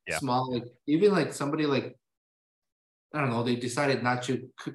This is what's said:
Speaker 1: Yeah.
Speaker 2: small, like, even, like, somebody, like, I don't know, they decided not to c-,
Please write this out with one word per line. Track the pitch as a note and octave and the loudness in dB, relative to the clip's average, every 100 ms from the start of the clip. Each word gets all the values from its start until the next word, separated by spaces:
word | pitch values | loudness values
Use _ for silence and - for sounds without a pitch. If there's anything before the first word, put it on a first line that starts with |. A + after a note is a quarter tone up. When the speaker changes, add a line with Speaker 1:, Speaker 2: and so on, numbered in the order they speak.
| - | -6
Speaker 1:
Yeah. | D#2+ | -4
Speaker 2:
small, | C#3 B2 B2+ | 0 0 0
like, | B2 - - - | -4 -6 -8 0
even, | D#3 G#3 | 4 6
like, | F#3+ C3+ | 4 0
somebody, | - C#3 D#3 D3+ | -2 -4 0 0
like, | C3+ - - _ _ _ _ _ _ _ _ _ _ _ | 0 -2 -10 _ _ _ _ _ _ _ _ _ _ _
I | D3+ | -4
don't | C#3 | 0
know, | A#2 | 0
they | A#2+ A#2 | 0 0
decided | B2 D3 C#3 B2 | -2 -2 0 2
not | A#2+ B2 | 0 0
to | - B2 - - | -2 -4 -6 -14
c-, | - | -12